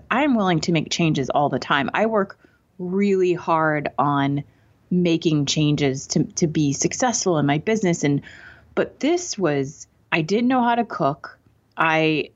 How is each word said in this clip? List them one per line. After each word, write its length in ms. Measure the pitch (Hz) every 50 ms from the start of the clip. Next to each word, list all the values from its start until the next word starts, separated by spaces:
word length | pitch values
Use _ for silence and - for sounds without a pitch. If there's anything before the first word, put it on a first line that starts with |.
| - -
I'm 240 | 208 247 294 302 247
willing 260 | 220 196 185 175 156
to 100 | - -
make 180 | 175 156 - -
changes 400 | - - 170 160 151 147 131 120
all 180 | - 143 147 139
the 100 | 139 123
time. 320 | - - 160 143 135 - -
I 120 | 175 208
work 320 | 220 220 208 190 196 - _ _ _ _ _ _ _ _ -
really 540 | 180 180 185 196 202 202 190 185 180 180
hard 580 | 175 175 - - 165 160 160 156 151 147 147 - - -
on 460 | 139 143 143 143 139 139 143 147 - - _ _ _ _ _ _ _ -
making 560 | 180 180 175 175 165 160 - 175 156 147 143
changes 640 | - - 156 151 147 147 139 147 139 131 139 - -
to, 160 | - 170 -
to 220 | - - - 180
be 260 | 151 151 160 151 139
successful 680 | 139 - - 175 - - 262 247 220 - - 190 175 151
in 80 | 143
my 120 | 143 143 151
business. 460 | - 220 226 220 196 170 170 - -
And, 180 | 143 143 143 - - - - - - - - - - -
but 260 | - - - - -
this 380 | - 285 349 349 349 - - 214
was, 480 | 185 156 147 139 135 139 - - - _ _ _ _ -
I 100 | 165 170
didn't 260 | 156 160 196 233 240 247
know 140 | 262 254
how 120 | 233 240 233
to 100 | 233 233
cook. 540 | 233 - - 165 139 151 - - - - _ _ _ _ _ _ _ -
I 540 | - 160 165 160 160 160 156 156 147 - - _